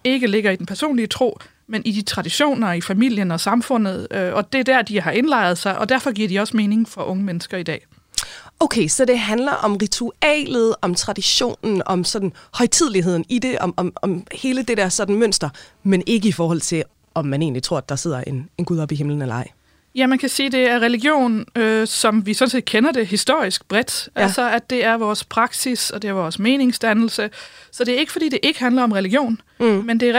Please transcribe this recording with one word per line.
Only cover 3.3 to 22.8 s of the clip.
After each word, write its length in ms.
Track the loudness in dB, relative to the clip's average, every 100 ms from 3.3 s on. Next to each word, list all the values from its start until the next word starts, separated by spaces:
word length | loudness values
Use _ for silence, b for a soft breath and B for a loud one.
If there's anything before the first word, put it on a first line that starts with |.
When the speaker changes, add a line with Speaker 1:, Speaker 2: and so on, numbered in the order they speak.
Speaker 1:
og 80 | -2
samfundet, 680 | 0 0 2 0 0 -2 -6
øh, 220 | -4 -2
og 200 | -2 0
det 60 | 0
er 40 |
der, 180 | 4 2
de 200 | 2 -2
har 100 | 0
indlejret 460 | 0 2 2 2 0
sig, 200 | -2 -2
og 120 | 0
derfor 220 | 0 0
giver 160 | -2 0
de 120 | 0
også 180 | 0 0
mening 320 | 2 2 0
for 140 | -4
unge 200 | -6 -4
mennesker 340 | -4 -4 -6 -6
i 60 |
dag. 220 | -6 -8 -12 _ _ B B B B -2
Speaker 2:
Okay, 280 | 0 2 0
så 180 | 2 4
det 140 | 2
handler 320 | 0 0 0
om 240 | 0 -2 0
ritualet, 1000 | -2 -2 -6 -2 0 0 0 0 0 0
om 140 | -2 -2
traditionen, 840 | -4 -4 -2 0 -2 -2 -2 -2 0
om 180 | -2
sådan 280 | -2 -2 -4 B B
højtideligheden 720 | -2 0 2 2 2 0 0 -2
i 100 | -2
det, 200 | -2 -2
om, 140 | -4 -2
om, 160 | -4 -2
om 260 | -4 -4 -8
hele 300 | -6 -2 -2
det 140 | 0 0
der 120 | 0
sådan 260 | 0 0 2
mønster, 340 | 2 0 -4 B B B
men 200 | 2 2 2
ikke 200 | 2 2
i 20 |
forhold 300 | 2 0 0
til, 220 | -2 -4 -4 _ _
om 120 | -4 -2
man 160 | 0
egentlig 220 | 0 -2
tror, 140 | -2 -4
at 120 | -4
der 60 | -4
sidder 260 | -4 -6 -6
en, 220 | -8 -8 -6
en 80 | -4
Gud 140 | -2
oppe 160 | -2 -2
i 20 |
himlen 240 | -2 -2
eller 140 | -4 -6
ej. 120 | -8 _ _ _ _ 0
Speaker 1:
Ja, 120 | 2
man 100 | 2
kan 120 | 0
sige, 200 | -2 0
det 200 | 2 2
er 100 | 4
religion, 680 | 2 2 2 4 2 0 -2 0
øh, 320 | 2 2 0
som 380 | 0 2 2 2
vi 80 |
sådan 160 | 2 2
set 160 | 0 0
kender 260 | 2